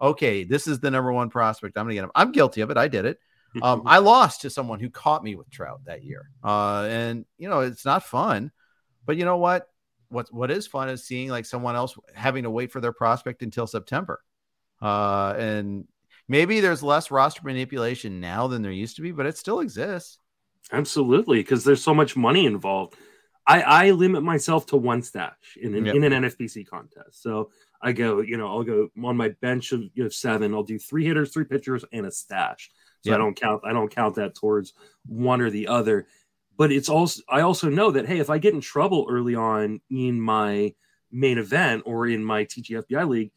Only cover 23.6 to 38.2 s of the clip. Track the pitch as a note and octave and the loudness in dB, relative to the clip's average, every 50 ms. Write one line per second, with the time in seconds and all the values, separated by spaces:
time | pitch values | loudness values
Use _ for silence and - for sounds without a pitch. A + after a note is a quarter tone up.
23.6 | - C3+ D3 E3 F#3 G3 F#3+ E3+ F#3 F#3 F#3 D3+ D3+ E3+ D#3+ D3 - - D#3+ D#3 | 8 6 6 8 8 8 6 6 6 4 4 2 2 2 0 0 2 2 0 0
24.6 | - - - C#3 A#2+ B2 A#2 B2 A#2+ - - F#2 E2 - - _ _ - - - | 2 2 2 2 4 2 0 0 -2 -6 -8 -8 -8 -8 -10 _ _ -20 -16 -10
25.6 | - A2+ G2+ G#2 A2+ G#2 G#2 C#3+ D3+ C#3+ C#3 C3 B2+ A#2+ - - A#2+ A2+ - A2 | -8 -4 -2 0 2 2 4 4 4 4 4 2 0 -2 -2 -4 -10 -10 -10 -12
26.6 | G2 - F#2+ D#2 A1+ - - - - _ _ - - A#2+ A2 G#2+ G#2+ - _ _ | -16 -14 -14 -16 -16 -18 -20 -20 -20 _ _ -12 -8 -6 -4 -4 -6 -8 _ _
27.6 | _ _ _ - - A#2+ A#2+ - A#2+ A2+ G#2 G2+ G#2+ G2+ A#2 A2+ G#2+ G2+ G2 A2+ | _ _ _ -8 -4 -4 -2 0 0 0 2 0 -2 -2 -4 -6 -6 -6 -4 -4
28.6 | A#2 A#2 A2+ G#2+ G#2+ G#2 - A2 A#2+ B2 B2 A#2+ A#2 G#2+ G2 _ - B2 B2 B2 | -4 0 0 0 0 0 -4 -8 -6 -4 -2 0 0 -2 -2 _ -4 -2 -2 -2
29.6 | A#2+ - C3 A#2+ A2 F#2+ - A#2+ B2 G#2+ - - - B2 A2 G#2+ G#2+ G2+ G#2+ G#2+ | -4 -4 -4 -4 -4 -6 -6 -4 -4 -4 -4 -4 -4 -2 0 0 0 -2 -2 -2
30.6 | G2+ G#2 A2 G#2 - - C#3+ D#3 D#3+ D#3+ D#3+ D#3 D3 C3+ - D#3+ D#3 - C3+ C#3 | -4 -6 -8 -10 -8 -4 -2 0 0 2 2 0 0 -2 -2 -4 -4 -2 -2 -4
31.6 | - C3+ C3 A#2 - - - A2+ G2 F#2+ - - - - G2+ F#2+ E2+ - - - | -2 -2 -6 -6 -6 -8 -10 -8 -8 -8 -8 -10 -12 -8 -4 -4 -4 -4 -4 -8
32.6 | - - _ _ _ _ _ _ - G#2 A2 G#2+ A2 G#2 F#2+ - B2 A2 G#2+ G#2 | -16 -20 _ _ _ _ _ _ -2 0 2 2 2 0 -2 -2 -2 -2 -2 -2
33.6 | - G#2+ A2+ A#2+ G#2+ G#2 - A#2+ A#2 G#2+ G#2 A2 G2+ F#2+ - - - G#2+ G#2+ G#2 | -2 -4 -2 -2 -2 -2 -2 -2 -2 -2 0 -2 -4 -6 -6 -4 0 0 0 0
34.6 | F#2+ - - _ - - _ _ - - A2 A2+ B2 B2+ B2+ B2 B2 A2+ G#2 G#2 | 0 -4 -12 _ -20 -20 _ _ -18 -12 -6 -2 0 2 2 2 2 0 -2 -4
35.6 | G#2 F#2+ A#2+ A#2+ A2 A2 G#2+ G2 - _ _ _ _ _ _ _ _ _ _ - | -2 0 0 0 2 2 2 0 0 _ _ _ _ _ _ _ _ _ _ 2
36.6 | D3+ D3 C3+ C#3 C3+ - D3+ D#3+ F3 E3 - - - - C3 C#3+ D#3+ F3 F3 - | 2 4 4 2 0 2 2 2 2 2 0 -6 -6 0 2 2 4 4 2 2
37.6 | - D#3 C#3+ F3+ G3+ F3+ C#3+ C3+ A2+ B2+ F#3 E3+ | 0 0 2 4 4 4 2 2 0 0 0 -2